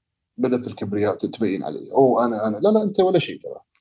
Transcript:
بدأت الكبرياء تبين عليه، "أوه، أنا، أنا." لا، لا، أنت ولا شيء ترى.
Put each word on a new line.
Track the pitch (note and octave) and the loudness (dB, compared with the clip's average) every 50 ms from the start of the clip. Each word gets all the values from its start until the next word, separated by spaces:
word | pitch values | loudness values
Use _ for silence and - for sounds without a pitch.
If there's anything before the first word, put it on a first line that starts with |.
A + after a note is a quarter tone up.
| _ _ _ _ _ _ _ - | _ _ _ _ _ _ _ -2
بدأت | B2 B2+ B2 B2 B2 A2 | -2 0 0 0 -4 -6
الكبرياء | G#2+ - A2+ G2+ G2+ G#2 G#2 G#2 F#2 | -10 -8 -8 -4 -2 -2 0 0 -2
تبين | - - G2+ - - A2+ F#2+ F#2+ F2 - | -2 -4 -6 -4 -2 -2 -2 -2 -2 -6
عليه، | D#2 D2+ - - - | -8 -10 -10 -10 -2
"أوه، | - - C#3 B2+ A#2 G#2 A#2+ | 2 4 4 4 4 2 2
أنا، | A#2 A#2 G#2+ G#2+ A2 | 0 0 -2 -2 -2
أنا." | G#2 G#2 | -2 2
لا، | - G#3 | 2 4
لا، | G#3+ A3 G#3+ | 4 4 2
أنت | G3+ G3+ - | 0 2 2
ولا | F#3 F#3 F#3 E3+ | 2 4 4 2
شيء | - - F#2 - | 0 -2 -8 -10
ترى. | - - - - _ _ _ _ | -12 -14 -16 -16 _ _ _ _